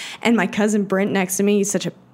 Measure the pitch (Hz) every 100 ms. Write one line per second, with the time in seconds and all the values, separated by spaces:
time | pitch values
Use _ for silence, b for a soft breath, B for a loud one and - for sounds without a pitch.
0 | B B - 233 175 - 214 214 196 190
1 | 208 196 185 - 202 208 196 185 170 -
2 | -